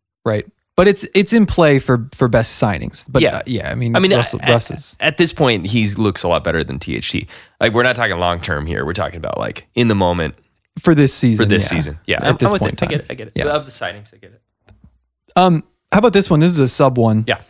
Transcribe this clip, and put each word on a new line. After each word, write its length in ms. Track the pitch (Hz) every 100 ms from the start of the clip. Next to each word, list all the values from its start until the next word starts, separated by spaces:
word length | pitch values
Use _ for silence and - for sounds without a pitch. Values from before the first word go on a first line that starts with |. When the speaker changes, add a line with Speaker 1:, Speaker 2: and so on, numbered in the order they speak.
| _ _ 113
Speaker 1:
Right, 200 | 104 - _ _ -
but 120 | 190
it's, 200 | 196 -
it's 180 | 190 196
in 120 | 233 208
play 320 | - 160 139
for, 280 | - 123 113 -
for 120 | 127
best 340 | 117 113 -
signings. 440 | 113 82 65 - -
But, 120 | 131
Speaker 2:
Yeah. 160 | 151 -
Speaker 1:
uh, 40 | -
yeah, 240 | 120 -
I 60 | 117
mean, 200 | 120 120
Speaker 2:
I 40 |
mean, 120 | 190
Speaker 1:
Russell, 260 | 160 120 -
Speaker 2:
at, 80 | -
Speaker 1:
Russ 220 | 117 -
is 260 | - - -
Speaker 2:
at 180 | 156 -
this 160 | 165
point, 340 | - 139 107 90
he 200 | 117 107
looks 340 | 101 107 92
a 40 | 90
lot 160 | 82
better 200 | 85 82
than 160 | 73 65
T 160 | - 57
H 160 | -
T. 160 | - - - - -
Like, 140 | 113
we're 100 | 110
not 120 | 123 123
talking 220 | 113 87
long 220 | 87 87
term 240 | 85 76 76
here. 200 | - 71
We're 80 |
talking 240 | 90 82 87
about, 200 | 76 -
like, 300 | - - - -
in 120 | 120
the 80 | 101
moment 380 | 90 87 78 - _ _ _ -
Speaker 1:
for 160 | - 151
this 180 | 135
season. 320 | - 127 107 104
Speaker 2:
for 40 |
this 140 | 104
Speaker 1:
Yeah. 60 | 98
Speaker 2:
season. 300 | 85 73 76 -
Yeah, 100 | 78
Speaker 1:
At 60 |
Speaker 2:
I'm, 140 | - 156
Speaker 1:
this 100 | 196
Speaker 2:
I'm 60 |
with 60 | 202
Speaker 1:
point 120 | -
Speaker 2:
it. 80 | -
Speaker 1:
in 60 | -
Speaker 2:
I 40 |
get 60 | 147
Speaker 1:
time. 80 | -
Speaker 2:
it. 60 |
I 40 | 131
get 120 | 110
it. 60 | -
Speaker 1:
Yeah. 100 | 147
Speaker 2:
Of 160 | 147 139
the 60 |
signings, 400 | - 92 101 107
I 40 | 101
get 140 | 95
it. 80 | 104 _ _ _ _ - _ _ _ _ -
Speaker 1:
Um, 280 | 185 160 - _ -
how 80 | 202
about 140 | 233
this 160 | 196 190
one? 80 | 156
This 120 | 170
is 60 | 170
a 80 | 127
sub 280 | - 143 123
one. 280 | 113 110 113
Speaker 2:
Yeah. 140 | 107 -